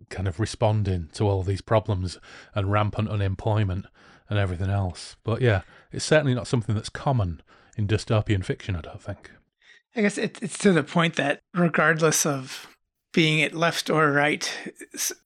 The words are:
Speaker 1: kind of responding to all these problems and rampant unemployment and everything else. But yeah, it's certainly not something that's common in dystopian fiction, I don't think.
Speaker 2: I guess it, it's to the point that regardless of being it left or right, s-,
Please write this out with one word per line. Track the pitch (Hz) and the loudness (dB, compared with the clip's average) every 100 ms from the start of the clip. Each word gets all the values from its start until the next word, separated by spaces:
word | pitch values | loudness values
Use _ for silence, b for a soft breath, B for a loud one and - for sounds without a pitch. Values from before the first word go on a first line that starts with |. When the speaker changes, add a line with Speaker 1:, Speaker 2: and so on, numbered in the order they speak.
| - | -12
Speaker 1:
kind | - 95 | -6 -6
of | - | -2
responding | 110 - 113 107 95 92 80 | -4 0 0 2 0 -2 -4
to | - 107 | -2 0
all | 98 | 2
these | 92 98 | 0 -4
problems | - 113 104 98 92 - B B B | 0 0 2 -2 -4 -8 B B B
and | - 98 | -4 0
rampant | 104 104 - 110 | 0 0 -2 -4
unemployment | 107 98 95 - 107 101 90 - b b b _ | -2 -2 -2 0 0 0 -2 -8 b b b _
and | 104 | -2
everything | 98 87 95 | 0 -2 0
else. | 101 92 - - - | 0 -2 -4 -14 -10
But | - 113 | -6 0
yeah, | 123 98 - b b | 2 2 0 b b
it's | - | -8
certainly | - 156 143 | 2 2 4
not | 123 107 | 0 0
something | 127 - | -2 0
that's | 107 - | -4 -4
common | - - 131 92 80 _ b b - | -6 -2 0 0 -4 _ b b -6
in | 104 | -2
dystopian | 107 - 113 101 101 | -2 0 0 2 0
fiction, | 90 85 - 90 | -2 -6 -6 -8
I | |
don't | 80 - | -8 -14
think. | - 101 - - _ _ b b _ - | -14 -14 -16 -20 _ _ b b _ 0
Speaker 2:
I | |
guess | 208 - | 0 0
it, | 220 - | -4 -6
it's | 208 - | -10 0
to | 202 | 4
the | 170 | 4
point | 135 180 165 - | 4 2 2 2
that | 139 - _ | -2 -4 _
regardless | 180 175 151 156 160 160 147 170 | 0 2 4 4 4 2 2 0
of | 135 131 - - _ _ _ _ | -2 -6 -14 -18 _ _ _ _
being | - 160 156 | 2 4 4
it | 143 | 0
left | 160 170 156 - | 0 -2 -2 0
or | 156 156 | 2 4
right, | 143 147 - - - - - - | 4 2 0 -4 -8 -12 -16 -18
s-, | - - - | -8 -8 -8